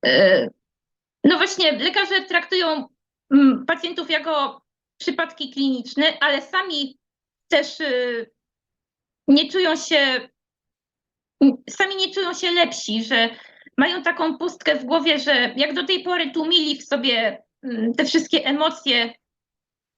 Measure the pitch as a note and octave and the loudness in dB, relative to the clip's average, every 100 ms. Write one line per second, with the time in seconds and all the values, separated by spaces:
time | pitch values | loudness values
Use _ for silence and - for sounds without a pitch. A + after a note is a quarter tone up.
0 | - C3 F#3+ F3+ A#2 _ _ _ _ _ | 2 4 6 4 2 _ _ _ _ _
1 | _ _ - F4 F#4 - E4+ B3 D4 G4+ | _ _ 4 4 2 2 0 2 0 0
2 | G4 F#4+ F#4+ E4+ E4+ F#4 E4+ D#4 - _ | 0 -2 0 -2 0 -2 0 -2 -6 _
3 | _ _ _ C#4 C#4 C4 - A3+ E4+ F4 | _ _ _ 6 6 4 -2 -4 -4 -8
4 | E4 D#4 D4+ D#4 C4+ - _ _ _ _ | -4 -4 -2 -2 -2 -6 _ _ _ _
5 | - C4+ E4 - C#4 C4+ C#4 C4 A#3 - | -6 -4 -4 -6 -12 -2 -2 -2 -6 0
6 | D#4 D#4 C#4+ C#4 C#4 F#4+ G4 D4+ C4+ - | 0 2 -2 -2 -2 -4 -4 -6 -8 -12
7 | _ _ _ _ _ D4 D4+ - D4+ B3 | _ _ _ _ _ 0 0 -6 -4 -2
8 | B3 A#3 A3+ _ _ _ _ _ _ _ | -2 -6 -10 _ _ _ _ _ _ _
9 | _ _ - C#4 C4 F#4+ F4 D#4 - D#4 | _ _ 4 4 4 0 0 0 0 2
10 | C#4 B3+ B3+ _ _ _ _ _ _ _ | 2 0 -6 _ _ _ _ _ _ _
11 | _ _ _ _ C#4 B3 - - G4 G4 | _ _ _ _ 2 2 -8 -4 -4 2
12 | F#4+ F#4+ F4+ F4 F4+ F4 E4+ - - A3 | 0 2 -2 -2 0 2 2 0 -4 -4
13 | A3+ A#3+ A3+ A3+ - _ - - D4 F4+ | 0 0 0 -2 -20 _ -12 0 0 0
14 | - E4 D#4+ D#4+ F4 - - D4+ B3 D#4+ | -2 -2 -2 -2 -6 -4 -2 -2 0 0
15 | E4 D4 C#4+ C4+ B3 A#3+ D4 C#4 F4+ F#4 | 2 0 2 0 0 -2 -2 -2 -2 -4
16 | F4+ F4+ D#4 E4 D#4+ F4 D#4 C#4+ - C#4+ | -2 -4 -4 -4 -2 0 0 -6 -4 -4
17 | B3+ A#3 A3+ - _ _ C4 A#3 A3+ B3 | 0 0 -2 -4 _ _ -10 -4 -4 -2
18 | C4+ E4 C#4 D#4 - C#4+ D#4 D#4+ C#4+ A#3+ | 0 0 0 -2 -2 -2 -2 -2 -4 -2
19 | A#3 A#3 _ _ _ _ _ _ _ | -2 -8 _ _ _ _ _ _ _